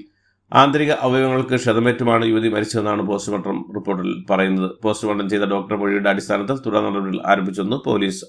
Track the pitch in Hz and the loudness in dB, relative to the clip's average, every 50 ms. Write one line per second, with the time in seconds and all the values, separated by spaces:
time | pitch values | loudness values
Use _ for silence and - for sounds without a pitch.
0 | - - _ _ _ _ _ _ _ _ - 131 139 143 139 147 147 147 147 - | -8 -16 _ _ _ _ _ _ _ _ 4 4 4 6 4 2 2 2 0 0
1 | 135 127 127 131 131 131 127 131 131 127 127 123 - 123 107 113 117 123 120 123 | 0 2 2 2 2 2 2 0 0 0 -2 0 2 2 2 4 4 2 2 2
2 | 127 120 117 113 117 113 110 110 113 113 104 107 107 107 - 113 104 107 104 104 | 2 2 2 4 4 2 2 2 2 2 0 0 -2 -2 -2 -2 0 0 0 0
3 | 95 98 101 95 95 104 104 98 87 98 98 101 - - 101 104 95 101 98 92 | 0 -2 -2 -4 -2 -4 -4 -4 -4 -4 -4 -6 -6 -8 -10 -8 -4 -4 -4 -2
4 | 90 95 90 90 92 - 98 95 95 95 95 95 95 95 - - - 107 104 - | -2 -4 -4 -6 -2 -2 0 2 2 2 2 0 -2 -4 -6 -4 -2 -2 -2 0
5 | 117 107 104 101 101 95 107 101 101 98 98 98 92 98 107 101 101 101 101 101 | -2 -2 -2 -2 -2 -2 0 0 0 0 0 -2 -2 -2 -4 -2 0 0 0 2
6 | 101 101 95 98 - - 104 98 101 101 139 131 - 113 104 107 104 104 98 101 | 2 2 2 0 0 -2 -2 -2 0 -2 -4 -4 -4 -2 0 0 0 0 -2 -2
7 | 98 95 92 92 - 95 101 98 92 98 95 101 95 101 120 139 - 139 117 101 | -2 -4 -4 -4 2 2 2 2 2 -2 -4 -4 -2 -2 -2 -2 -2 0 0 2
8 | 101 95 92 - - | 0 0 -2 -4 -10